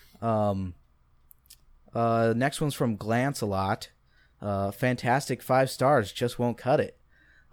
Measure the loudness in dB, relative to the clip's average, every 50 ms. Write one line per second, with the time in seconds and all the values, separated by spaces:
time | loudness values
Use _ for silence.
0 | -20 -20 _ -6 -2 0 2 2 2 2 0 -2 -4 -6 -8 -12 _ _ _ _
1 | _ _ _ _ _ _ -20 _ _ _ -20 _ _ _ -20 -20 _ -10 -4 -2
2 | 0 2 2 2 2 2 2 2 0 -2 -2 -2 -2 -2 -2 0 -2 -2 -2 -2
3 | -2 -2 0 0 0 0 -2 -2 -4 -2 -2 0 0 0 -2 -4 -4 -14 _ _
4 | _ _ _ _ _ _ _ _ -6 -4 -2 -2 -2 -4 -4 -2 -2 0 0 0
5 | 0 2 2 2 2 -2 -6 -6 -2 2 2 4 4 2 0 0 2 4 4 4
6 | 2 0 -2 -2 -2 -2 -2 -2 -2 -2 -2 -2 0 2 2 2 2 0 -4 _
7 | _ _ _ _ _ _ _ _ _ _